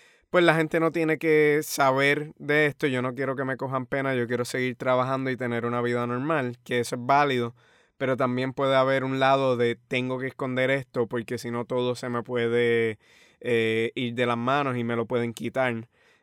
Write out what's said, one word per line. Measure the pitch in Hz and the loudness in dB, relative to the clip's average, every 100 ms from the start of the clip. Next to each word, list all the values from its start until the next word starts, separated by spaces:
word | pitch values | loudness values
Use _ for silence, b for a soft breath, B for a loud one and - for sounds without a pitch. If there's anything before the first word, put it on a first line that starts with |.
| B B _ | B B _
pues, | 180 | 4
la | 170 160 | 4 4
gente | 156 165 | 2 0
no | 160 | 0
tiene | 170 160 156 | 0 0 0
que | 160 151 151 147 | 2 4 4 2
saber | 151 - 139 131 139 147 151 - | 0 0 2 4 2 2 -4 -8
de | 143 147 147 | 0 2 2
esto. | - 151 | 0 -2
Yo | 127 | 0
no | 127 123 | -2 -4
quiero | 135 131 | -4 -4
que | 135 | -4
me | 131 | -4
cojan | 135 131 123 | -4 -4 -4
pena, | 139 135 127 | -2 0 0
yo | 117 | 0
quiero | 120 | -2
seguir | 120 131 127 120 | -2 -2 -4 -2
trabajando | 127 127 127 135 131 | 0 2 2 -2 -2
y | 123 | -4
tener | 123 117 120 | -4 -2 -2
una | 120 | -2
vida | 120 120 120 | 0 0 -2
normal, | 123 143 156 123 120 - | -2 0 0 -2 -6 -4
que | 123 | -2
eso | 117 127 | -2 -4
es | 120 | 2
válido, | 143 143 127 120 b b b b - | 4 4 2 -2 b b b b -6
pero | 135 123 | -2 0
también | 127 123 131 | 0 0 -4
puede | 131 135 135 | -2 2 4
haber | 131 135 131 | 4 2 0
un | 135 | 2
lado | 135 135 135 120 | 2 4 2 2
de | 120 120 - | 0 -2 -4
tengo | 127 127 127 | -4 -4 -6
que | 131 | -8
esconder | - 135 127 131 | -8 -4 0 0
esto | 139 127 127 113 | 0 -2 -4 -2
porque | 123 113 123 | -4 -4 -6
si | 120 | -6
no | 120 | -6
todo | 120 127 123 120 | -4 -2 -2 -2
se | 127 | -4
me | 120 | -6
puede, | 117 123 117 120 120 117 113 107 b b b _ | -4 -2 0 2 2 2 0 -2 b b b _
eh, | 123 117 113 113 113 - | -2 0 2 0 -2 -4
ir | 123 120 | -4 -2
de | 120 | 0
las | 117 | 0
manos | 120 143 139 123 | 0 0 0 -2
y | |
me | 117 120 | -2 -2
lo | 107 | -2
pueden | 123 120 | -2 -2
quitar. | 113 117 131 127 113 117 b b b | -6 -6 -2 -2 -2 -10 b b b